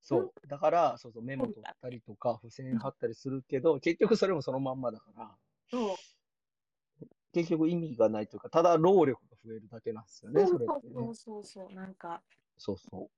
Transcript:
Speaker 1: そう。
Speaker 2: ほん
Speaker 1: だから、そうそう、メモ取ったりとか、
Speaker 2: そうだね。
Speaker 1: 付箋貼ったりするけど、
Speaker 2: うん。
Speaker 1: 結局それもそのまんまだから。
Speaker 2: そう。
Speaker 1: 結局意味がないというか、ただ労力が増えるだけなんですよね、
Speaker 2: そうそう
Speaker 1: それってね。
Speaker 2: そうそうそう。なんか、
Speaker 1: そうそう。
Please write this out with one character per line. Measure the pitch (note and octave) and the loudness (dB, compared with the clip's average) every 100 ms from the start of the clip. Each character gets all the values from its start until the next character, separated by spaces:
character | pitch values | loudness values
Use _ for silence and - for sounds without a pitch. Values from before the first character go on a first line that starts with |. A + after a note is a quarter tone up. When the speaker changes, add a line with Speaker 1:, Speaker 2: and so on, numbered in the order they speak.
Speaker 1:
そ | - - | 0 0
う。 | |
Speaker 2:
ほ | - | 0
ん | - C#3+ | -10 -14
Speaker 1:
だ | C#3+ | 0
か | D#3 | 2
ら、 | E3+ D3+ A#2 | 4 2 0
そ | B2 | -12
う | |
そ | A2+ | -12
う、 | |
メ | A#2 C3+ | -10 -4
モ | - | -4
取 | A2 | -6
っ | F#2 - | -16 -14
た | B2+ | -14
り | B2 | -14
と | - G#2 | -16 -4
か、 | B2 | -4
Speaker 2:
そ | A2+ | -4
う | |
だ | A#2+ | -8
ね。 | |
Speaker 1:
付 | - | -14
箋 | C3 A#2+ | -6 -4
貼 | C3+ | -4
っ | - | -4
た | A#2 | -6
り | A2+ | -6
す | C3+ | -6
る | C3 - | -6 -4
け | C3+ | 0
ど、 | C#3+ C#3+ | 2 2
Speaker 2:
う | |
ん。 | |
Speaker 1:
結 | F3 E3+ | 0 2
局 | G3+ A3 | 2 4
そ | F#3+ | 2
れ | |
も | E3+ | 0
そ | C#3 | -2
の | C3 | -4
ま | C3+ | -4
ん | C3 | -4
ま | B2+ | -6
だ | A2 | -8
か | _ - | _ -18
ら。 | A2+ _ _ _ _ | -18 _ _ _ _
Speaker 2:
そ | B3 G#3+ | -4 -4
う。 | F#3 - _ _ _ _ _ _ _ _ _ - _ _ | -6 -10 _ _ _ _ _ _ _ _ _ -20 _ _
Speaker 1:
結 | E3+ E3+ | -4 -2
局 | E3 D#3+ | 2 2
意 | F3 | 0
味 | D#3+ A#2 | -4 2
が | A2 | 2
な | G#2+ | 2
い | G#2+ | -6
と | G#2 | -10
い | |
う | |
か、 | - | -2
た | D#3+ | 4
だ | E3+ E3+ | 6 6
労 | E3 G3 D3 | 6 6 6
力 | A#2+ _ | 2 _
が | _ A2+ | _ -16
増 | |
え | A2+ | -16
る | G#2+ | -16
だ | A#2 | -12
け | - | -10
な | A2 | -10
ん | A2 | -14
で | |
す | - - | -20 -2
よ | |
ね、 | B3+ | 2
Speaker 2:
そ | F#4+ | 4
う | |
そ | F4 | 2
う | |
Speaker 1:
そ | A#2+ | 0
れ | D4 | -4
っ | |
て | - | -6
ね。 | |
Speaker 2:
そ | C4 A#3 | -10 -8
う | A3+ | -10
そ | - G#3+ | -14 -16
う | G3+ | -16
そ | G3+ F#3 | -18 -16
う。 | |
な | F#3+ F#3+ | -14 -16
ん | |
か、 | F#3+ F3 E3+ _ _ _ _ | -16 -14 -14 _ _ _ _
Speaker 1:
そ | - | -10
う | G2 | -10
そ | - F2+ | -12 -18
う。 | - | -18